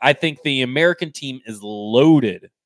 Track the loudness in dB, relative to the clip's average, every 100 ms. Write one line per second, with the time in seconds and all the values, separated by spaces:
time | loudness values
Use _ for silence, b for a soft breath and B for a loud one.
0 | -2 0 -4 -6 -4 -4 -2 0 0 0
1 | -6 -10 -14 -14 -16 -16 -12 -10 0 4
2 | 6 4 2 -4 -12 _